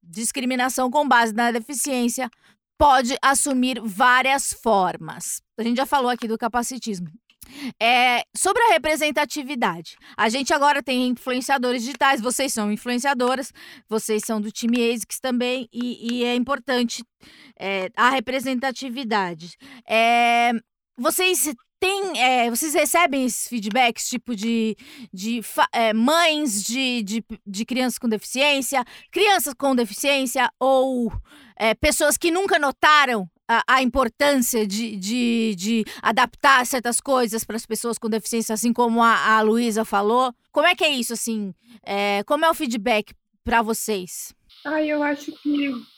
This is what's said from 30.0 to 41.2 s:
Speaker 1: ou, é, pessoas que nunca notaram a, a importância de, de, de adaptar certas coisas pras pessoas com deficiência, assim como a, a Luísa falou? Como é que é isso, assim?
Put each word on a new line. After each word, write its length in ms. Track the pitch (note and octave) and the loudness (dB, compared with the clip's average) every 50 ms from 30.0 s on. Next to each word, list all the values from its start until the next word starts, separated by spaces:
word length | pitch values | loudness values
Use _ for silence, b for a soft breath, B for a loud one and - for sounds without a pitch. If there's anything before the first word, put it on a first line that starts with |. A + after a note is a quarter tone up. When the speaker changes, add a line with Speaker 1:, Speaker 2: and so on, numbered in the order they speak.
| - C#4 C#4+ C#4 C4 B3 - C4+ B3 A#3+ _ | 0 0 0 0 0 -2 -2 -2 -2 -2 _
Speaker 1:
ou, 540 | _ B3+ C4 C4+ C4 C4 C4+ C4 B3 A#3+ A3 - - B B B B B B B | _ 0 2 4 4 2 2 0 -2 -2 -4 -4 -8 B B B B B B B
é, 160 | B G#3 A3+ A3 | B 0 0 0
pessoas 440 | _ - D4+ - - D#4+ D4 D4+ | _ 0 0 2 2 2 2 2
que 140 | - - F4 | 2 0 0
nunca 260 | D#4+ F4+ G4 G4 F#4 | 0 0 0 2 0
notaram 720 | E4 D4 C#4 B3+ _ - D4+ D4+ D4 C#4+ B3+ B3 G#3+ F#3 E3+ _ _ _ | 2 2 0 -2 _ 4 6 6 6 4 2 0 -2 -4 -6 _ _ _
a, 160 | - A#3 A3+ - | 0 0 0 2
a 160 | - B3+ C4 C4 | 2 2 2 2
importância 840 | B3 A#3+ C4+ B3+ A3+ _ _ C#4+ C#4+ C#4+ C4+ A#3+ - - A#3 G#3+ | 2 0 0 0 0 _ _ 2 2 4 2 2 0 0 0 -2
de, 300 | G3+ F#3+ G#3+ A#3 A3+ G#3+ | 0 -2 -4 -4 -4 -6
de, 600 | G3 F#3 G3+ A3+ B3+ B3 A#3 A#3 A#3 A3+ A3+ G#3 | -8 -6 -4 -2 0 0 0 2 2 0 0 -2
de 280 | F3 F3+ G#3+ A#3 A3+ G#3 B B B | -2 -2 0 0 0 0 B B B
adaptar 640 | B - A3+ A#3 B3 A#3+ - - - C#4+ C#4 B3+ B3 | B 0 2 2 0 0 0 0 4 4 4 6 4
certas 360 | A#3+ - B3+ G#3 A#3+ A#3 - | 0 -4 -4 -2 -2 -4 -4
coisas 420 | _ - C4+ B3+ B3 A3 G3+ A3+ - | _ 0 2 2 2 0 -2 -6 -6
pras 220 | - G#3 A3+ - | -6 -8 -8 -6
pessoas 320 | - A3 G#3+ - A#3 A3+ | -6 -6 -4 -4 -4 -6
com 120 | - - A3+ | -4 -4 -2
deficiência, 440 | A3 A3 - - - A3+ A3 - A3 | -2 -2 -4 -2 -4 -2 -2 -2 -4
assim 180 | G#3+ - A#3+ | 0 0 0
como 320 | A3+ - A#3+ A#3 A3+ A#3 A#3 | 2 2 2 2 4 4 4
a, 320 | A#3 A3 F3+ D3 G3+ A3 | 4 4 4 4 4 4
a 60 | A3 | 4
Luísa 420 | A3 G#3+ A3 A#3 A#3+ A#3 G#3 G#3+ A3+ | 4 4 2 2 2 0 0 -2 -2
falou? 500 | - - G3+ G3+ G#3 A#3 B3 C4 B3+ A#3+ _ _ _ _ | 0 0 0 2 2 2 2 2 0 -2 _ _ _ _
Como 120 | D4 D4+ | 2 4
é 80 | F4 F4+ | 4 4
que 120 | - F4+ | 4 0
é 40 | D#4 | 0
isso, 220 | D4 B3+ A3+ - | 0 0 -4 -4
assim? 420 | A#3 A3 | -6 -6